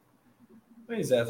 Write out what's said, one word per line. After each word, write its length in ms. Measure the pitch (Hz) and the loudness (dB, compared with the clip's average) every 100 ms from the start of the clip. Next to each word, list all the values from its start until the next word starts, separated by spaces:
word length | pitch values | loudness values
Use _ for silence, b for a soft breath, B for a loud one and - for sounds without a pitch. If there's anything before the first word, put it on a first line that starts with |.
| _ _ _ _ - - _ - - | _ _ _ _ -20 -20 _ -20 -8
Pois 240 | 233 143 | -4 2
é, 160 | 123 | 2